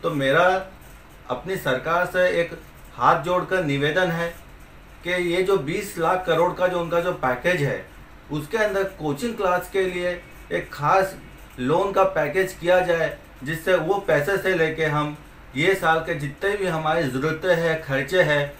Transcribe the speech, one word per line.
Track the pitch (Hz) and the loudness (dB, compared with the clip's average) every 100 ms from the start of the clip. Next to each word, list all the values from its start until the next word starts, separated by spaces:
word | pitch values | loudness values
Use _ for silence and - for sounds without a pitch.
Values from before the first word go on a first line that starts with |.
तो | 170 | -4
मेरा | 156 135 143 180 190 190 - - - - - - | -2 2 4 4 2 -2 -16 -20 -20 -20 -20 -8
अपनी | - 175 190 | -8 -6 -6
सरकार | 160 127 156 170 175 | -2 -2 0 -2 0
से | 185 180 170 | 2 2 2
एक | 170 160 - - - | -2 -6 -16 -20 -20
हाथ | - 127 170 | 0 2 2
जोड़कर | 151 180 - 185 | 2 0 0 0
निवेदन | 156 139 147 170 180 | 0 0 2 2 0
है | 165 170 - - - - - - - | 0 -4 -6 -18 -20 -20 -20 -20 -14
कि | 170 180 | -6 -2
ये | 175 175 | 0 0
जो | 185 196 | 2 2
बीस | 139 185 196 - | 2 -4 -6 -2
लाख | 165 185 - | 0 0 2
करोड़ | 160 175 | 2 2
का | 170 180 | 2 0
जो | 180 | 0
उनका | 170 170 | 0 0
जो | 175 175 | 0 -2
package | 131 123 170 175 | -2 0 0 0
है | 139 98 - - - - - | 0 -2 -8 -18 -20 -20 -8
उसके | 147 143 226 | -8 -4 0
अंदर | 208 196 196 - | 0 0 -2 -4
coaching | 151 139 240 220 | -6 -4 -4 -2
class | 190 180 175 | 0 0 0
के | 196 | -2
लिए | 190 180 180 175 - - - | -2 -2 -4 -6 -10 -20 -8
एक | 170 170 | -6 -6
खास | - 143 190 190 - - - - - | -4 2 2 2 -4 -18 -20 -20 -6
loan | 127 165 196 | 0 2 2
का | 190 190 | 2 2
package | 160 147 185 190 | 2 0 0 -2
किया | - 170 180 | -2 2 4
जाए, | 180 165 156 - - - | 4 0 0 -4 -16 -14
जिससे | 131 160 - 180 | -8 -6 2 2
वो | 156 196 196 | 2 -2 2
पैसे | 151 143 196 | 2 2 0
से | 185 | 0
लेके | 180 160 156 156 | 2 0 0 0
हम | 147 147 147 - - - 127 | 0 -2 -6 -16 -20 -12 -2
ये | 165 | 2
साल | 190 170 160 | 2 2 0
के | 170 160 | 0 -6
जितने | 143 143 196 202 | -6 -4 -2 0
भी | 185 | -2
हमारी | 160 156 160 147 | -2 0 0 0
ज़रूरतें | 127 151 156 185 170 | -2 -2 -2 2 2
हैं, | 165 160 | 2 -2
खर्चे | - 135 139 185 | -2 -4 0 2
हैं | 156 147 143 - | 4 2 -2 -6